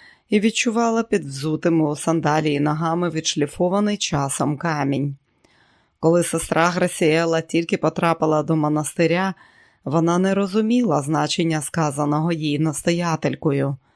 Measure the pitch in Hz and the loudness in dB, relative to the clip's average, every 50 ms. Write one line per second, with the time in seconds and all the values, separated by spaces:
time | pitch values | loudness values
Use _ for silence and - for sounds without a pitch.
0 | - - - _ _ _ 214 214 190 226 - - - 247 214 233 233 233 226 226 | -20 -20 -20 _ _ _ 0 2 2 2 0 0 -2 -2 0 0 0 2 0 0
1 | 226 - 208 202 151 139 135 135 139 156 156 151 - 175 165 160 156 147 147 143 | 0 0 -2 -2 -2 -4 -8 -6 -4 -4 -4 0 0 2 2 2 2 2 0 -2
2 | - 170 160 165 151 151 151 156 156 156 143 143 147 151 151 156 170 165 165 175 | -2 0 0 0 0 2 0 2 2 0 0 0 0 0 0 0 -2 -2 0 0
3 | 175 170 156 160 156 - - 156 143 147 - - 180 180 185 202 208 208 208 202 | -2 -2 -2 -4 -4 -4 -2 -2 -2 -2 0 -2 0 0 2 2 0 0 0 -2
4 | - - 175 143 139 143 - - 143 135 151 139 - 170 156 147 139 139 143 131 | -4 -2 -2 -2 -2 -2 -2 -2 -2 -2 -2 -2 -2 -4 -2 -2 -2 -2 0 -2
5 | 139 143 139 - _ _ _ _ _ _ _ _ _ _ _ _ _ _ _ _ | -2 -4 -6 -8 _ _ _ _ _ _ _ _ _ _ _ _ _ _ _ _
6 | - 160 170 175 170 - - 165 - - 160 156 165 175 170 180 180 175 - - | 2 2 4 4 2 2 -2 -2 -4 -2 0 2 2 2 2 0 0 -2 0 0
7 | 185 151 156 165 170 165 165 160 160 - - 165 170 - 196 180 - 156 - - | 2 2 4 2 2 2 0 -2 -2 -2 -2 -2 0 0 -2 0 0 -2 0 0
8 | 170 165 165 165 160 156 156 151 151 160 160 156 151 151 151 151 151 - - - | 0 0 2 2 2 2 2 0 2 0 0 2 2 2 0 0 -2 -4 0 0
9 | 170 156 170 180 190 190 180 - - - _ _ _ _ _ _ _ 135 139 170 | 2 2 2 2 0 -2 -4 -6 -14 -20 _ _ _ _ _ _ _ -2 0 2
10 | 165 170 170 180 190 190 196 196 202 190 190 220 214 214 240 247 247 202 151 147 | 2 2 2 2 2 2 2 0 0 0 0 0 0 2 2 2 2 2 0 0
11 | 135 143 160 147 151 151 - - 170 165 160 151 147 - - 170 160 151 139 143 | 0 0 0 0 0 -2 -2 -2 0 0 0 -2 -4 -4 -2 -2 -2 -2 0 -2
12 | 147 147 151 151 160 175 170 156 156 151 143 147 156 160 143 - - 175 170 170 | -2 0 0 0 0 0 -2 -2 -2 -2 -2 0 0 0 -2 -2 -2 -2 0 0
13 | 175 170 160 156 - 139 131 - - 156 139 139 135 139 139 - - _ _ | 0 -2 -2 -2 -2 -2 -4 -2 -2 -2 0 0 0 -2 -4 -6 -10 _ _